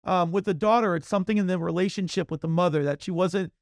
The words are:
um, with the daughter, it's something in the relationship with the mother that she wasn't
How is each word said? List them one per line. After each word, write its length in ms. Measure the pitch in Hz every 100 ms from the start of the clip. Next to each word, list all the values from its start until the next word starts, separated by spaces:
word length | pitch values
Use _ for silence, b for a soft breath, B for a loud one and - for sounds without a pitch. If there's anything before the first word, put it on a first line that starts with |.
um, 280 | - 185 170
with 140 | 190 196
the 80 |
daughter, 420 | 165 214 233 220 170
it's 120 | -
something 280 | 202 185 208
in 100 | 185
the 120 | 185
relationship 720 | 170 165 190 - 180 - 165
with 100 | 156
the 80 | 165
mother 340 | 165 180 151
that 180 | 143 143
she 80 | -
wasn't 420 | 170 185 190 175 _